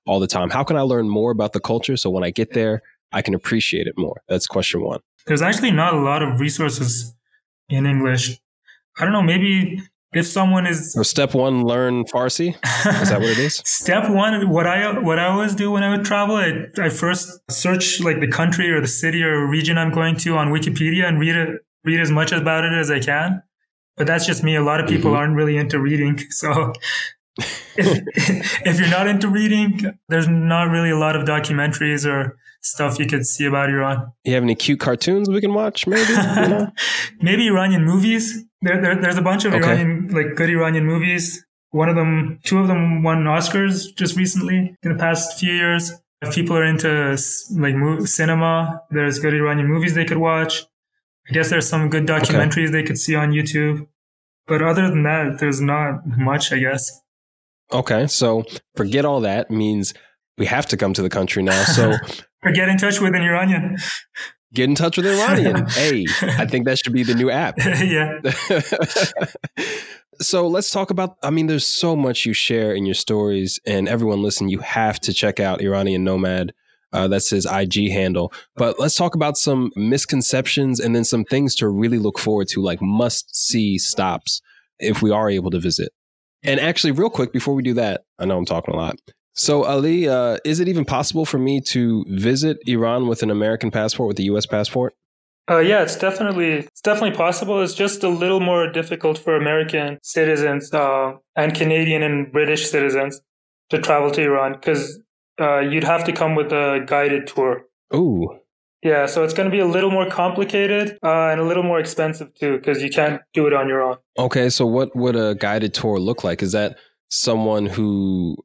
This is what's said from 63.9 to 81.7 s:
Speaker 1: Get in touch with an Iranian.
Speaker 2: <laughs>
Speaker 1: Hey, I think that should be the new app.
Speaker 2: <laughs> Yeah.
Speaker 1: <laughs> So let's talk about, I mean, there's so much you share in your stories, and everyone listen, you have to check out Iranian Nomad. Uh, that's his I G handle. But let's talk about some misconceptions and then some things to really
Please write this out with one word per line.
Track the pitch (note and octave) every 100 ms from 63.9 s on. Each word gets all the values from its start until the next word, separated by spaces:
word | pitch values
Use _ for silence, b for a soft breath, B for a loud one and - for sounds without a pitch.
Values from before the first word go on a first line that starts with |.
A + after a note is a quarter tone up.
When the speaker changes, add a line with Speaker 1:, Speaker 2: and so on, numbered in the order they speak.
| B B - B B _
Speaker 1:
Get | A#2+ B2+
in |
touch | C#3+ E3+ E3
with | F#3
an |
Iranian. | G3 A3+ C#4+ - F3 -
Speaker 2:
<laughs> |
Speaker 1:
Hey, | - D3+ C3 E2+ -
I | F#3 B2 A#2
think | B2+
that | A#2+ C3
should | C3
be | B2
the | A#2+
new | A#2+ B2+
app. | B2+ D#3+ -
Speaker 2:
<laughs> | F#3+ D#3+
Yeah. | F#3+ D#3+ D#3 D#3
Speaker 1:
<laughs> | C3 C3 - F3 - - D#3+ - F#3+ - E3 - - - F#4 G#4+ B B B -
So | - F#3 F3
let's | F3+ G3+
talk | G3+ F#3+
about, | F#3 F#3 -
I | C#3+
mean, | D#3+ D#3
there's | D#3 -
so | - F3 D#3
much | C3+ A#2+ A#2
you |
share | G#2+ - A#2 G#2+
in | G2
your | G2
stories, | F#2 - G#2+ G#2 G2 F#2+ - -
and | G2+ F#2+
everyone | A#2 A2+ G2+
listen, | G2+ - G2
you | F#2+
have | - A#2 A2 G#2+
to | -
check | F#2+ G#2+ G2
out | G2 F2+
Iranian | G2 G2 G2 F#2
Nomad. | F#2 F#2+ F#2+ F#2 F2+ - _ _ _
Uh, | F#2 F#2+
that's | G2 -
his | G2+ F#2
I | G2
G | F#2+ G#2 G2+
handle. | G2 F#2+ F2 E2+ B B
But | - A#2 -
let's | D3 -
talk | F3
about | E3 D3+ C#3+
some | - C3+ B2 -
misconceptions | G#2+ C#3 - C3+ B2 C3 C3 - C3+ A#2+
and | A#2
then | A#2+
some | A2+ A#2
things | G#2+ C3 C#3+ -
to |
really | A2